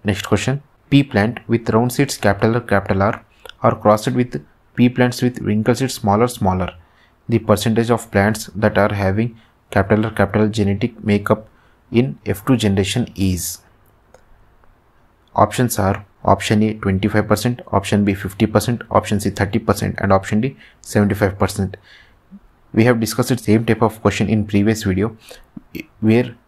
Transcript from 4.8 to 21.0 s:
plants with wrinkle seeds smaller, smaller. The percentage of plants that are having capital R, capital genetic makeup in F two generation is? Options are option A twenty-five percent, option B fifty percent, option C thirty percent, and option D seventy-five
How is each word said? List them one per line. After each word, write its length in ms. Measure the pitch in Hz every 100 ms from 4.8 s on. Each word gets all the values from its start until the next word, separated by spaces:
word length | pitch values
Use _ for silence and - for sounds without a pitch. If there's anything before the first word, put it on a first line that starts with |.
| 123
plants 320 | 123 123 127
with 180 | 123 120
wrinkle 340 | - 107 110
seeds 180 | 117 131
smaller, 340 | - 104 101 120
smaller. 460 | - 98 92 90 - _ _ _ _ -
The 100 | 117
percentage 520 | - 101 120 110 117
of 200 | 113 -
plants 360 | 101 101 110 -
that 240 | 95 107 95
are 160 | 104
having 440 | 104 98 101 120 113 _ _ _
capital 360 | 101 95 107 110
R, 60 |
capital 360 | 110 98 104 107
genetic 560 | 107 101 98 120 -
makeup 420 | 107 101 101 107 - _ _ _ _
in 260 | 113 135 -
F 180 | - 107 -
two 100 | 123
generation 560 | 107 98 95 123 117
is? 440 | - 95 90 - - _ _ _ _ _ - _ - _ _ _ _ _ _ _ _ _ -
Options 420 | - - 123 -
are 280 | 98 98 - _
option 380 | - 101 - 107
A 100 | 110
twenty-five 560 | 107 101 95 104 107 107
percent, 320 | 104 123 123 -
option 320 | 101 - 104
B 120 | 101
fifty 320 | 98 95 - 107
percent, 340 | 107 - 117 -
option 300 | 104 - 101
C 80 | -
thirty 300 | - 101 107
percent, 380 | - 101 101 92
and 120 | 98
option 300 | 95 - 107
D 160 | 135 - - _
seventy-five 580 | - 107